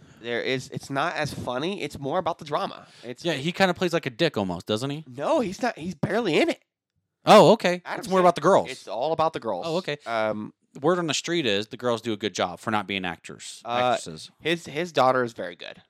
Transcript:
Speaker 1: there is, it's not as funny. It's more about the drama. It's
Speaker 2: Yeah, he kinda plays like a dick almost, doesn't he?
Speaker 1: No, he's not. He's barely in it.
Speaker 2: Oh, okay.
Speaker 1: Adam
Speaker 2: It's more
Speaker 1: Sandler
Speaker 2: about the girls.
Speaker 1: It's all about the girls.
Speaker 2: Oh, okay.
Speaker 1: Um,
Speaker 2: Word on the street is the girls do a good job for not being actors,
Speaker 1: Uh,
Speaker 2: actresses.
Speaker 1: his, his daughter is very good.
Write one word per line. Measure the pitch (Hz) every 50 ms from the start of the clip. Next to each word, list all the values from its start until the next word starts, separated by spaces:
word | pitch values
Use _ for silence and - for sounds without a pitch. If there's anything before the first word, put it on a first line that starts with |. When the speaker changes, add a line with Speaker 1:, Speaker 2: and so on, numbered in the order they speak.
| - - - -
Speaker 1:
there | 107 120 120 113
is, | - 113 131 131 - -
it's | - - - -
not | 139 139 160 170 165
as | 151 151 139 -
funny. | - - 131 123 127 147 180 202 180
It's | - 151 - -
more | 143 135 151 185
about | 175 160 170 -
the | 170
drama. | 147 147 165 196 139 - - - - - - -
It's | 120 123 - -
Speaker 2:
Yeah, | 165 160
he | 135 131 175
kinda | 170 - 196 185 175
plays | - 190 175
like | 165 165 -
a | 180
dick | 123 - 170 156 - 113
almost, | 98 92 87 87 -
doesn't | - 107 110 127 139
he? | 143 156 156
Speaker 1:
No, | 131 120 131 143 202 302 320
he's | 240 175 196 -
not. | - 240 - -
He's | 151 185 165
barely | - - - 190 220 247 190 147 196
in | 311 -
it. | - - _ _ _ _ _ _ _ _ _ _ _ _ _
Speaker 2:
Oh, | 147 190 214 170 151
okay. | 214 233 - 180 175 180 -
Speaker 1:
Adam | 135 165 -
Speaker 2:
It's | - -
more | 185 185
Speaker 1:
Sandler |
Speaker 2:
about | 180 180 170
the | -
girls. | - 175 196 139 87 127
Speaker 1:
It's | 131 - - -
all | 95 110 131 156
about | 165 160 156 160 -
the | 156
girls. | 117 113 98 87 156 165
Speaker 2:
Oh, | 160
okay. | 180 185 - 147 - -
Speaker 1:
Um, | 117 117 110 110 107 107 107 107 120 - _ _ _ _ 156
Speaker 2:
Word | 131 160 180 175
on | 175 156
the | 135
street | - - - 170 175 147
is | 113 98 98 107 -
the | - 117
girls | 123 123 120 110
do | 113 120
a | 107
good | 101 110 104 90
job | - 101 90 87 -
for | - 117
not | 110 104 98
being | 90 101 98 92
actors, | 90 85 - - - 71 57 - - - - -
Speaker 1:
Uh, | 113 120 123 123 123 117
Speaker 2:
actresses. | - - 87 80 78 - - _ _
Speaker 1:
his, | - 151 170 165 -
his | - 139 147 175 180
daughter | 151 143 127 131 127 127 123
is | 117
very | 113 - 98 87 90
good. | - - - - - _